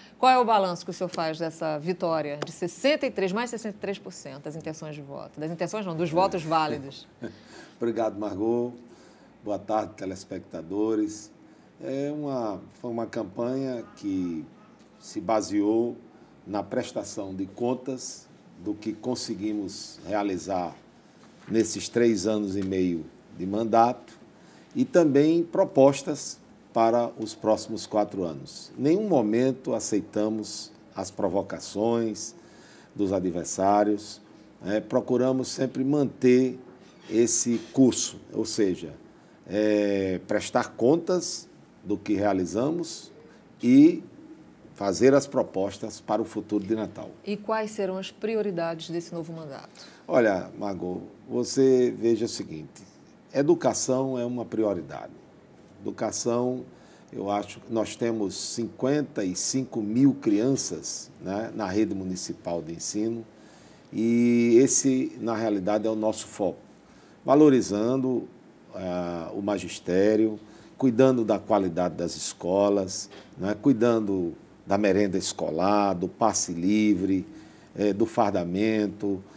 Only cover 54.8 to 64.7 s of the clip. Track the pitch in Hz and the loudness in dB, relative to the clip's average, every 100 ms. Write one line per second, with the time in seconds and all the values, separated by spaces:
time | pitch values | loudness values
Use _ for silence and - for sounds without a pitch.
54.8 | 69 69 - - - - - - - - | -6 -12 -14 -18 -20 -20 -20 -20 -20 -12
55.8 | 104 101 110 - 120 117 127 127 123 - | -10 -6 -4 -2 -2 0 0 -4 -8 -20
56.8 | - - - - 98 101 95 - - 113 | -20 -20 -16 -8 -2 -2 -4 -12 -4 -2
57.8 | 104 - 117 113 98 92 - - 107 - | -2 -2 -2 0 -2 -4 -6 -4 -6 -2
58.8 | 131 147 139 - 95 92 - 135 127 120 | 0 0 -2 -4 -4 -2 -2 -2 -4 -4
59.8 | 104 117 139 135 110 104 127 135 - 80 | -2 4 4 4 2 2 4 0 -2 -6
60.8 | - - - - 87 101 113 - 101 95 | -8 -10 -12 -12 -6 -6 -6 -6 -2 2
61.8 | 107 98 95 90 - - - 85 78 85 | 0 0 -4 -6 -6 -8 -4 -4 -6 -8
62.8 | - 107 113 117 113 - - - - - | -6 -4 -2 -4 -10 -20 -20 -20 -20 -20
63.8 | - - 113 117 120 120 117 117 131 | -10 -2 2 4 6 6 8 8 8